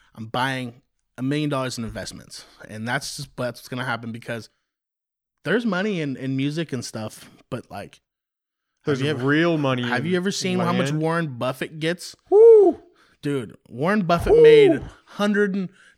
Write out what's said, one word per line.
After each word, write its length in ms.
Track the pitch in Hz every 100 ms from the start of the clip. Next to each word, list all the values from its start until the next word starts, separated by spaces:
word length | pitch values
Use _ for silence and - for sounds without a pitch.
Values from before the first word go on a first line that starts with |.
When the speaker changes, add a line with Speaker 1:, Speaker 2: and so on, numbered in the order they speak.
| _ -
Speaker 1:
I'm 120 | 110
buying 540 | 123 131 131 123 117 _ _ _ -
a 40 |
million 260 | 131 147 151
dollars 280 | 135 127 120
in 60 |
investments. 640 | 110 104 90 90 - - - _ -
And 200 | 107 113
that's 300 | 135 - -
just, 180 | 135 -
that's 220 | 123 -
what's 80 | -
gonna 160 | 127 127
happen, 260 | 117 123
because 380 | 113 - 117 - _ _ _ _ _ _ _ _ _
there's 220 | 147 220 233
money 360 | 180 214 180
in, 140 | 147 127
in 180 | 135 135
music 360 | 139 156 156
and 100 | 120
stuff, 460 | - 113 110 - - _ -
but, 200 | 120 -
like, 320 | 101 80 _ _ _ _ _ _ _ _ _ -
Speaker 2:
There's 140 | 135
Speaker 1:
have 60 | 143
you 60 |
ever, 160 | 139 135
Speaker 2:
real 300 | 151 170 160
money 260 | 139 127
Speaker 1:
have 220 | 120 123 160
Speaker 2:
in 60 |
Speaker 1:
you 60 | 180
ever 140 | 190
seen 260 | 190 117 120
how 140 | 117
much 140 | 123 135
Speaker 2:
land. 120 | 156
Speaker 1:
Warren 260 | 160 165 160 120
Buffett 420 | 127 127 165 156
gets? 360 | 160 175 - - -
Speaker 2:
Woo! 520 | 403 453 440 359 - - _ _ _
Speaker 1:
Dude, 340 | 147 139 104 - _
Warren 320 | 117 165 214
Buffett 300 | 170 170 -
Speaker 2:
Woo! 80 | 453
Speaker 1:
made 400 | 466 453 403 311 - - _
hundred 480 | - 208 202 208
and, 160 | 196 180 _ _